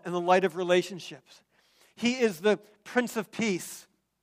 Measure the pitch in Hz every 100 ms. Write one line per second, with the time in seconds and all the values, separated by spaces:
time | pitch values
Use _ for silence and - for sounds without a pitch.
0 | 185 175 175 185 185 160 180 180 180 185
1 | - 151 _ - _ _ _ _ _ -
2 | 233 254 226 160 202 202 - _ - 247
3 | 240 226 196 - 226 175 - - - _
4 | _ _